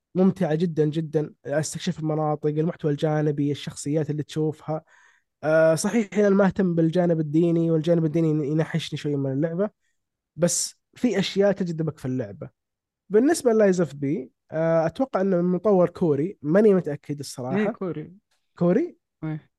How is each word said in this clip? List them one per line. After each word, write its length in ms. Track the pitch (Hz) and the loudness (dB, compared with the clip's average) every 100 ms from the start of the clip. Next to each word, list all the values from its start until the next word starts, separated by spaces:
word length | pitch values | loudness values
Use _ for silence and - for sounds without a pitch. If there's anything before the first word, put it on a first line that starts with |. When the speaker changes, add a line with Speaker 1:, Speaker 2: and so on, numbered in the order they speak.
| _ | _
Speaker 1:
ممتعة 400 | 170 190 185 165 | 2 2 2 0
جدًا، 300 | 156 180 156 | 0 0 0
جدًا. 500 | 151 151 160 151 151 - 139 | 0 0 -2 -2 -4 -10 -6
استكشاف 520 | 143 147 165 - 156 | -4 -4 -6 -6 -6
المناطق، 480 | 156 156 151 151 151 | -4 -2 -2 -2 -2
المحتوى 420 | 151 160 - 156 | -2 -2 -2 -4
الجانبي، 600 | 147 156 151 151 143 143 | -2 0 0 0 0 -2
الشخصيات 600 | 139 - - 147 156 151 | -4 -8 -10 -4 -4 -2
اللي 120 | 151 | -6
تشوفها. 600 | 139 160 156 151 - 156 - _ _ _ _ _ | -6 -4 -4 -4 -8 -10 -10 _ _ _ _ _
آه، 300 | 143 160 160 | 0 4 4
صحيح 340 | 160 208 233 202 | 2 0 -2 0
أنا 140 | 202 208 | 2 4
ما 160 | 196 196 | 4 2
أهتم 280 | - 185 | 2 0
بالجانب 460 | 165 165 175 175 165 | 2 2 2 2 0
الديني، 500 | 156 156 170 170 165 | 0 2 2 2 2
والجانب 340 | 160 156 170 | 0 2 2
الديني 260 | 160 160 160 | 2 0 0
ين-، 220 | 156 139 | 0 0
ينحشني 460 | 156 156 165 - 147 | 0 0 -4 -6 -6
شوي 180 | 147 143 | -4 -2
من 160 | 135 | -2
اللعبة، 380 | 135 165 170 208 _ _ _ _ _ _ - | -2 -2 -2 -4 _ _ _ _ _ _ -2
بس 400 | 170 - - - _ | -2 0 -6 -10 _
في 240 | - 247 190 | -4 -2 0
أشياء 340 | 180 190 202 | -2 2 2
تجذبك 460 | 190 180 160 160 - | 2 -2 -4 -6 -6
في 80 | 131 | -6
اللعبة. 440 | 131 104 101 131 _ _ _ _ _ - | -6 -6 -10 -16 _ _ _ _ _ -2
بالنسبة 440 | 202 269 330 247 | 2 2 2 2
للايز 280 | 220 208 180 | 4 4 2
اوف 140 | 170 | -2
بي، 360 | 143 139 180 262 _ - | -4 -4 -4 -8 _ -10
آه، 360 | 156 165 165 160 | -4 0 2 0
أتوقع 340 | - 262 196 | -2 -2 0
أنه 160 | 196 180 | 0 0
من 160 | 180 | 0
مطور 360 | 180 214 190 175 | 0 2 4 2
كوري، 500 | - 175 139 175 - | 0 0 0 -2 -6
ماني 320 | 147 190 220 | 0 4 6
متأكد 440 | 190 156 147 - 147 | 4 0 -8 -8 -10
الصراحة. 380 | 131 - 123 196 | -10 -10 -4 -2
Speaker 2:
إيه، 140 | 208 | -2
كوري. 420 | 233 185 151 156 190 _ _ _ - | -4 -8 -8 -12 -18 _ _ _ -2
Speaker 1:
كوري؟ 380 | 175 196 349 - _ _ | 2 2 0 -8 _ _
Speaker 2:
إيه. 260 | 156 156 - | -8 -8 -12